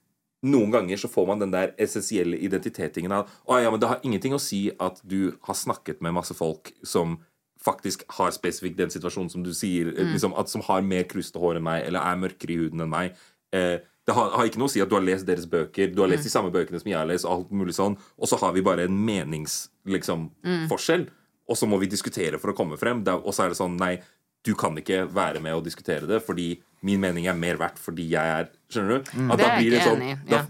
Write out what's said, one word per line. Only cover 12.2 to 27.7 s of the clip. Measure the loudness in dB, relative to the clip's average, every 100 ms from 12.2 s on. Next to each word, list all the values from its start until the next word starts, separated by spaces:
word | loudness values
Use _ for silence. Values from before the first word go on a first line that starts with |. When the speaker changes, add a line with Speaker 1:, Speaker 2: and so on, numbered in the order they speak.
| -2 -6 -6
Speaker 1:
i | -2
huden | -2 -2
enn | -4
meg.» | -2 -4 -6 -20 _ -4
Eh, | 0 0 0 -6 _ 0
det | 2
har, | 2
har | 2 2
ikke | 2
noe | 0
å |
si | 2
at | 2
du | 4
har |
lest | 4 0 0
deres | -2 0
bøker, | -2 0 0 0
du | 4
har | 4
lest | 4
Speaker 2:
Mm. |
Speaker 1:
de | 2
samme | 0 2
bøkene | 0 0 -4
som | -2
jeg | -2
har | 0
lest, | 0 0
og |
alt | -2 -2
mulig | -2 -2 0
sånn, | 0 0 -8 -6
og | 0
så | 2
har | 2
vi | 4
bare | 4 4 2
en | 2 2
menings-, | 0 -2 -6 -6 -8 -8 _ -4
liksom, | -2 0 -4 -4 -8 -2
Speaker 2:
Mm. | -2 0
Speaker 1:
forskjell, | -2 2 0 0 -8 _ _ -4
og | 0
så | 2
må | 2
vi | 2
diskutere | -2 -4 -2 -2 -2
for | -4
å | -2
komme | -2 -2
frem. | -2 0
Det | 0
er, | 0
og | -2
så | 0 0
er |
det | 0
sånn, | -2 0
«Nei, | 0 -2 -8 _ _ _
du | -2 0
kan | 0 -2
ikke | -2 0 0
være | 0 0 -2
med | -2 -4
og | -4
diskutere | -8 -4 -4 0
det, | -2 0
fordi | -4 -2 -6 _ _
min | 0 2
mening | 2 0 0
er |
mer | 0 0 0
verdt | -2